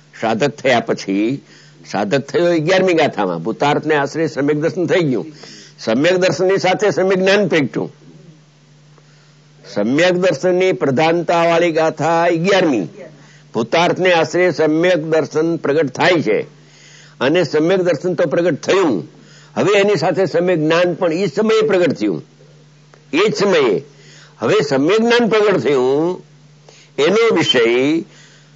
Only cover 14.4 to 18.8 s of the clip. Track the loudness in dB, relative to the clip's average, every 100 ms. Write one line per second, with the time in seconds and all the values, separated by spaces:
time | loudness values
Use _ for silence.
14.4 | 0 2 0 2 2 0 0 -2 -2 -2
15.4 | -2 -2 -2 -2 -2 -2 0 0 0 -2
16.4 | -4 -14 -20 -20 -20 -20 -20 -4 0 0
17.4 | 0 0 0 2 0 -2 -4 -2 -2 0
18.4 | 0 -2 0 0